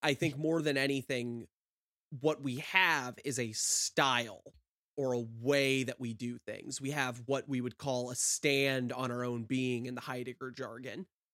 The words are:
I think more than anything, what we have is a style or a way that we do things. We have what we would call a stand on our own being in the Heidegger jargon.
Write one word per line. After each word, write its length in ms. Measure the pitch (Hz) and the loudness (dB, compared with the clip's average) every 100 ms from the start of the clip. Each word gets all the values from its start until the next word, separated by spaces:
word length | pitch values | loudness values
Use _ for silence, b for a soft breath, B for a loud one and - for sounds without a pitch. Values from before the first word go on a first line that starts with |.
I 120 | 156 | 0
think 240 | 139 165 139 | 2 2 2
more 240 | 156 165 | 2 2
than 160 | 151 135 | 4 2
anything, 720 | 139 139 - 127 120 117 - _ _ _ _ _ _ 135 | 2 0 0 -2 -2 -6 -10 _ _ _ _ _ _ 0
what 200 | 147 147 | 2 2
we 160 | 139 127 - | -2 -4 2
have 440 | 190 180 151 127 113 | 4 6 4 0 -6
is 120 | 147 127 | -4 -2
a 120 | 117 | -2
style 880 | 110 - - - - 139 123 117 95 - - _ _ _ | -2 0 2 2 4 4 4 0 -8 -18 -20 _ _ _
or 180 | - 131 | -4 0
a 120 | 123 113 113 | 0 -2 -2
way 420 | 123 143 135 135 | 2 4 6 4
that 160 | 127 123 | 0 -4
we 140 | 120 | -6
do 240 | 110 120 120 - | -4 -6 -8 -10
things. 340 | - - 131 | -10 -10 -6
We 100 | 135 | -4
have 300 | 147 131 123 120 | -2 -2 -4 -2
what 200 | 139 - | -2 -2
we 140 | 131 | -2
would 160 | 123 - | -2 -4
call 320 | 139 127 123 | -2 -2 -2
a 60 | |
stand 760 | 123 - - 151 139 139 131 123 | -2 0 2 2 4 4 2 -2
on 180 | 123 127 | -2 -4
our 120 | 123 | -2
own 200 | 123 120 | -2 -4
being 420 | 110 131 127 120 | -2 0 0 -2
in 80 | 123 | -4
the 80 | 123 | -8
Heidegger 480 | 131 127 123 123 131 | -8 -6 -8 -10 -10
jargon. 540 | 123 120 117 127 107 190 _ _ | -8 -10 -10 -10 -12 -12 _ _